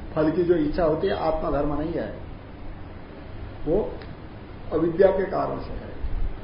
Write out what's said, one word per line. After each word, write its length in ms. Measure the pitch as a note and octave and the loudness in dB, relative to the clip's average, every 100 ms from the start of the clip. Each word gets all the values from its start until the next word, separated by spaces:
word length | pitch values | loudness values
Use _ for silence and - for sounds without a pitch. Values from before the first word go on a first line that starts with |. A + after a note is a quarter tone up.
| - - | -4 2
फल 160 | D#3 | 2
की 120 | F3 | 4
जो 120 | E3+ F3 | 4 6
इच्छा 260 | D3 - | 4 2
होती 240 | E3 F3+ G3 | 2 4 2
है 80 | - | 0
आत्मा 260 | D#3+ D#3 E3+ | 0 0 0
धर्म 220 | C#3+ D3 | 0 2
नहीं 200 | C#3+ D#3+ | 0 -2
है, 160 | D#3+ G#2+ F#2 - - - - - - - - - - - - - - C#3 | -2 -4 -8 -10 -12 -12 -12 -10 -10 -12 -12 -12 -14 -12 -10 -10 -6 2
वो 120 | F#3 - - - - - - - - - | 2 2 -6 -10 -12 -12 -14 -14 -12 -2
अविद्या 340 | D#3 E3 D#3+ - | 2 2 8 6
के 120 | G3+ G3 | 6 0
कारण 320 | D#3 C#3 - | 0 -2 -4
से 140 | - | -6
है। 160 | - - - - - - - | -8 -8 -6 -2 0 0 -2